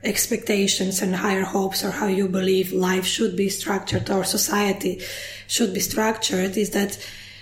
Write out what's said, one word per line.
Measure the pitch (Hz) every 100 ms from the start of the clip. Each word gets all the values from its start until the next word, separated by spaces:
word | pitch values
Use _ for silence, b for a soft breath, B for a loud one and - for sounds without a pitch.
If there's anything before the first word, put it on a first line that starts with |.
expectations | 226 202 - 226 - 208 196 - 190 190
and | 190
higher | 180 208 190
hopes, | 185 202 190 -
or | 202
how | 185 208
you | 190 196
believe | 185 185 190 185
life | 185 185 185 190
should | - 226 180
be | 196
structured | 190 - 196 - 185 -
or | 196
society | 180 208 - 208 202 196 185 - B B B B B
should | - 226
be | 190
structured, | 185 - 220 220 - 185 190 196
is | 202
that | 202 202 - B B B B